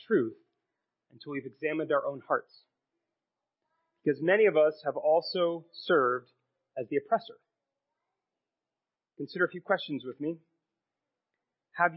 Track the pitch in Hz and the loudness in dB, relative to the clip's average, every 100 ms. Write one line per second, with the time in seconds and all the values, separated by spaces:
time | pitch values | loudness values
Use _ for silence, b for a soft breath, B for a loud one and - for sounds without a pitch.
0 | - 190 113 - _ _ _ _ _ _ | 0 0 0 -6 _ _ _ _ _ _
1 | _ 131 147 139 131 107 151 156 156 143 | _ -20 -10 -10 -10 -8 -6 -4 -2 -2
2 | 139 135 - 123 - _ _ _ _ _ | -2 -8 -4 -4 -4 _ _ _ _ _
3 | _ _ _ _ _ _ _ _ _ _ | _ _ _ _ _ _ _ _ _ _
4 | 156 131 160 208 208 156 151 151 147 123 | -4 -2 2 4 4 6 2 2 -4 -2
5 | 151 165 165 185 170 170 - - - 160 | 2 2 0 -2 -2 -2 -10 -10 2 4
6 | 123 123 117 _ _ _ _ 135 113 143 | 4 0 -6 _ _ _ _ -12 -4 -4
7 | - 226 - - _ _ _ _ _ _ | 0 -2 -2 -18 _ _ _ _ _ _
8 | _ _ _ _ _ _ _ _ _ _ | _ _ _ _ _ _ _ _ _ _
9 | _ - 143 175 175 180 - 185 - 135 | _ -14 -12 -2 -2 -2 -4 -4 -2 -8
10 | 123 120 151 165 _ _ _ _ _ _ | -8 -8 -8 -8 _ _ _ _ _ _
11 | _ _ _ _ _ _ _ - 175 | _ _ _ _ _ _ _ 0 0